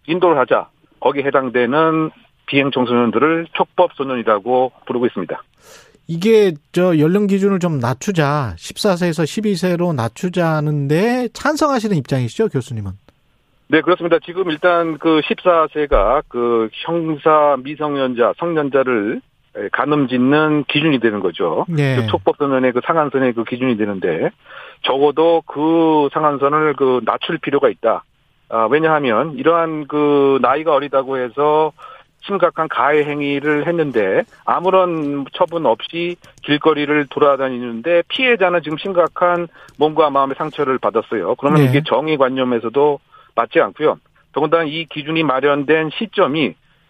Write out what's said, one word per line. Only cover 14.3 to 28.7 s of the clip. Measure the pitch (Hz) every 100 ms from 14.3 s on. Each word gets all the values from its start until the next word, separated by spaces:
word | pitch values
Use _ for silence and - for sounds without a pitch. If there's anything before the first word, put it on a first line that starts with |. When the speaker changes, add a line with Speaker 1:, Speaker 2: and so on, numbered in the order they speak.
| 175 180
Speaker 1:
일단 | 151 180 170 165 147
그 | 165 156 -
십사 | 226 180 170 156
세가 | 151 143 123 101 143 -
그 | 123 120 117 110 -
형사 | - 170 160 143 160 156 147 135
미성년자, | 131 151 151 143 131 120 110 -
성년자를 | 170 160 143 135 127 117 104 208 _ _ _ - 101
가늠 | - 135 151 127
짓는 | 127 127 147 156 151 135
기준이 | 147 160 131
되는 | 113 104
거죠. | 90 85 87 92 160
Speaker 2:
네. | 156 139 127
Speaker 1:
그 | 110
촉법 | 117 - -
소년의 | 139 131 127
그 | 123 -
상한선의 | 165 143 135 127
그 | 117
기준이 | 110 123 131 107
되는데 | 104 98 90 82 127 - - - - -
적어도 | - 135 147 147 165 165
그 | - 143 156 165 160 151 143
상한선을 | 160 151 139 139 151 156
그 | 135 135 127
낮출 | 113 117 - 165
필요가 | - 139 131
있다. | 98 113 92 - _ _ _ -
아, | 113 110